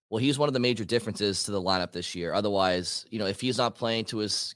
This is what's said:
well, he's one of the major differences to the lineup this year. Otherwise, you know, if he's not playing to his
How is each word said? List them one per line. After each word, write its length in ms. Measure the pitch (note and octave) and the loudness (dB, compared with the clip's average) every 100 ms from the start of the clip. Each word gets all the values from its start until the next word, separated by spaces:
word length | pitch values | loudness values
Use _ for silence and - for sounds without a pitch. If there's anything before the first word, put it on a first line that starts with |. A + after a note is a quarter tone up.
| - | -6
well, 100 | A2+ | 0
he's 180 | C3+ C#3 | 0 2
one 100 | D3 | 2
of 60 | |
the 60 | C3 | 4
major 260 | B2 A2+ F#2 | 2 2 0
differences 580 | A2+ A2 G2 G#2 F#2+ | 0 0 -2 0 0
to 80 | - | -2
the 100 | G2+ | -2
lineup 300 | F2+ F#2 F2 | 2 0 0
this 220 | F2 - | -4 -6
year. 200 | F2+ E2+ | -4 0
Otherwise, 720 | F#2 G#2 G2 F#2 F2+ F2 - - | 0 2 4 4 2 -2 -6 -6
you 80 | A2 | -4
know, 80 | G2 | -2
if 160 | G2 | -2
he's 160 | B2+ A#2+ | -2 2
not 160 | A#2+ | 0
playing 320 | - A#2 A2+ G#2+ | 0 -2 0 -2
to 120 | A2 | -4
his 360 | G#2+ - - | -2 -2 -4